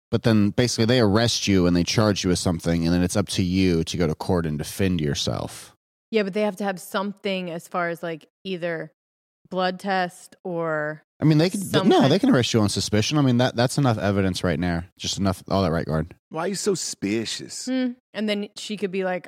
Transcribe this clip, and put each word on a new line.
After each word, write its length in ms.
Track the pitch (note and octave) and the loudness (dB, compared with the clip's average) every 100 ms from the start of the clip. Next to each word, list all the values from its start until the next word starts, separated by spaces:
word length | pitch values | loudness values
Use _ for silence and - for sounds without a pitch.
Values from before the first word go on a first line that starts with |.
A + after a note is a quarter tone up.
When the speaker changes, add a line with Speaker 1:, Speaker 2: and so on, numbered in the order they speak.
| _ | _
Speaker 1:
but 120 | A2+ | 0
then 260 | A#2+ A2 G#2 | 4 4 4
basically 340 | - B2 - A2+ | 2 0 2 2
they 140 | B2+ | 4
arrest 440 | G#2+ G#2 A#2 - - | 4 4 2 0 2
you 200 | G2 F2 | 4 4
and 80 | F2 | 4
they 80 | |
charge 400 | E2+ - G#2+ F#2+ | 2 2 2 2
you 60 | F#2 | 0
with 100 | F2 | 0
something, 460 | G2 E2 E2+ E2+ E2 | 0 0 0 0 2
and 80 | |
then 80 | F2 | 2
it's 160 | F2+ G#2+ | 2 0
up 100 | F#2+ | -2
to 140 | - | -2
you 400 | F2+ F#2 F#2 E2 D#2+ | 0 2 4 2 0
to 120 | D#2+ | -2
go 100 | E2 | -2
to 80 | D#2 | -2
court 300 | - F2+ E2 | -2 0 0
and 120 | D2 | -4
defend 420 | D#2 - F#2+ F2+ | -6 -2 -2 0
yourself. 720 | D2 - - G#1+ - - - _ _ _ _ | -2 -2 -4 -6 -8 -12 -20 _ _ _ _
Speaker 2:
Yeah, 120 | A3 | -2
but 100 | G3 | -2
they 80 | G3 | -2
have 140 | G#3 F#3 | -2 -2
to 60 | G3+ | -6
have 140 | F#3 | -6
something 680 | - G#3 G3+ G3 G3+ F#3+ F3+ | -6 -4 -4 -6 -6 -6 -6
as 160 | E3 - | -10 -8
far 220 | F#3 E3+ | -4 -4
as, 120 | E3 | -4
like, 240 | E3+ D#3+ - _ F#3+ | -8 -10 -14 _ -10
either 460 | F3+ E3+ D#3+ D#3 _ _ _ _ _ _ | -6 -6 -6 -10 _ _ _ _ _ _
blood 300 | F#3 F#3 F#3 | -2 -2 -2
test 560 | G3+ F#3+ F3+ - - - | -2 -2 -2 -6 -20 -14
or 580 | F#3+ E3+ E3 D#3 D3+ D#3 _ _ | -8 -4 -2 -2 -4 -8 _ _
Speaker 1:
I 40 | D#3 | 4
mean, 120 | D3+ | 4
they 100 | F3+ | 2
can, 100 | G#3 | 0
Speaker 2:
some 300 | F#3+ - F#3+ | -2 2 4
Speaker 1:
no, 100 | F#4 | 6
Speaker 2:
kind 120 | C#3 | 4
Speaker 1:
they 60 | E3+ | 4
can 100 | C4 | 4
arrest 240 | D3 A#2 | 2 2
you 80 | A#2 | 2
on 80 | G#2 | 2
suspicion. 480 | G2+ - G#2 G#2+ D3+ | 0 0 0 2 2
I 40 | |
mean, 160 | C3+ A#2+ | 4 4
that, 140 | B2+ A2 | 2 2
that's 200 | B2 - | 0 2
enough 200 | C3+ G#2+ | 2 2
evidence 440 | G2 G2+ F#2+ F2 | 0 0 0 0
right 180 | F#2 D2+ | -2 0
now. 240 | F2+ E2+ F2 _ | 0 -2 -6 _
Just 200 | F2 - | -8 -2
enough, 260 | F#2+ F2+ - | -2 -2 -2
all 140 | F#2+ | 0
that 80 | F2+ | 2
right 140 | E2 - | 0 -2
guard. 300 | D#2 E2 - _ | -2 -4 -10 _
Speaker 3:
Why 160 | D#3 F3+ | -6 -6
are 20 | |
you 80 | F#3+ | -2
so 200 | G#3+ F#3 | -2 -2
suspicious? 880 | - - G2 A2 G#2+ - C2 - - | -4 -6 -2 -2 -4 -8 -10 -12 -6
Speaker 2:
Hmm. 240 | C4 B3+ B3 _ | -4 -4 -6 _
And 160 | G3 G#3+ | -6 -4
then 180 | G#3 G3+ - | -4 -6 -12
she 220 | - G#3 | -10 -6
could 140 | G3+ | -6
be 120 | F#3+ | -4
like, 240 | F#3 F3+ | -4 -6